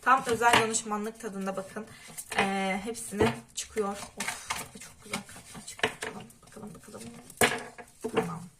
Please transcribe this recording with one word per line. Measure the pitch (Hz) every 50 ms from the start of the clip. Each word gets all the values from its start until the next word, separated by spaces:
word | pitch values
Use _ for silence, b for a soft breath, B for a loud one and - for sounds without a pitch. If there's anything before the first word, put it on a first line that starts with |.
| -
Tam | 262 254 269 262
özel | 254 233 220 233 233 240 226 226
danışmanlık | 220 226 220 - 220 208 208 208 220 220 -
tadında | - 220 190 196 190 190 190
bakın. | 190 190 - - 214 214 B B B B B B B B - - -
Ee, | 202 196 196 196 190 190 190 202 196
hepsine | 233 226 - - - - 202 214 226 233 - - - -
çıkıyor. | - - - - 226 208 196 202 - - - -
Of, | - 202 - - - - - - - - - - -
çok | - - - - -
güzel | 208 214 208 -
kartlar | - - - - - - - -
çıktı. | - - - - - - - -
Bakalım, | - - - - - - - -
bakalım, | - - - 214 208 -
bakalım. | - - - 214 - 226 233 233 - - - - - - - - - - - - - - - - - - - -
Tamam. | - - 170 165 165 175 180 - -